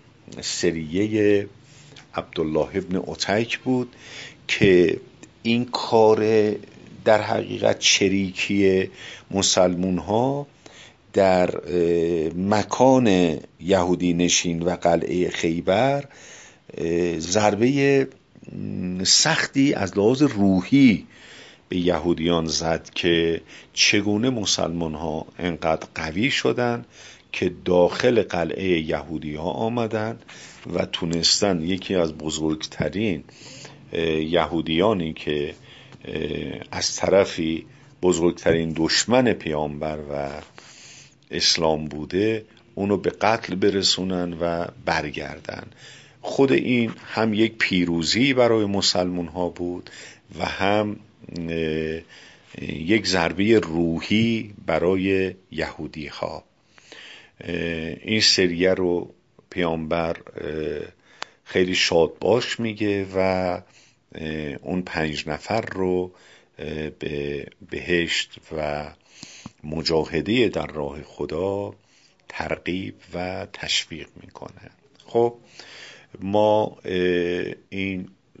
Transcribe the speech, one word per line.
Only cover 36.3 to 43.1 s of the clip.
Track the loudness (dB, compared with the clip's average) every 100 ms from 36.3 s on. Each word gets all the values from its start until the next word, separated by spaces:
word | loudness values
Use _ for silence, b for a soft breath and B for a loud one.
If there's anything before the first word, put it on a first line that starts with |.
| -6 -8 -12 -12
از | -6 -6 -2
طرفی | 4 4 4 0 -4 -4 -8 B B _
بزرگترین | 0 2 2 2 0 2 0 -2
دشمن | 0 0 2 4 4
پیامبر | 0 -2 -4 -4 -6 -6 -8 -6
و | -6 -6 -8 -16 B B B B B B B _
اسلام | -2 0 2 2 0 -4
بوده، | -8 -4 0 0 -2 -8 b _ -6
اونو | 0 0
به |
قتل | 0